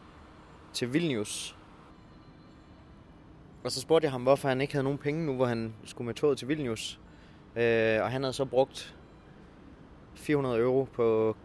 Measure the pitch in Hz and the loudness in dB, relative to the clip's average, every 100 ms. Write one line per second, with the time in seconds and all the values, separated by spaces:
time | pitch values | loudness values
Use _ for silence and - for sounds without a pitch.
0 | - - - - - - - - 120 147 | -20 -20 -20 -20 -20 -20 -14 -6 -2 0
1 | 170 117 107 - - - - - - - | 0 -2 -4 -6 -10 -14 -20 -20 -20 -20
2 | - - - - - - - - - - | -20 -20 -20 -20 -20 -20 -20 -20 -20 -20
3 | - - - - - - - 135 - 160 | -20 -20 -20 -20 -20 -12 -8 -8 2 2
4 | 156 131 123 139 139 127 139 147 135 143 | 2 0 2 4 2 0 0 0 -2 -2
5 | 147 156 160 131 123 113 113 110 - - | -4 -4 -4 0 0 0 -4 -10 -16 -10
6 | 120 113 151 135 123 156 131 110 - - | -8 0 0 0 -2 -4 -4 -6 -8 -14
7 | - - - - - 113 117 113 110 110 | -20 -20 -20 -20 -12 0 2 4 4 2
8 | 104 131 135 127 135 123 135 - - - | 0 -2 -4 -4 0 2 2 -2 -16 -18
9 | - - - - - - - - - - | -20 -20 -20 -20 -20 -20 -20 -20 -20 -20
10 | - - - 147 135 113 123 131 131 - | -20 -12 -2 0 2 2 2 2 0 0
11 | 117 110 110 107 | 2 4 2 -2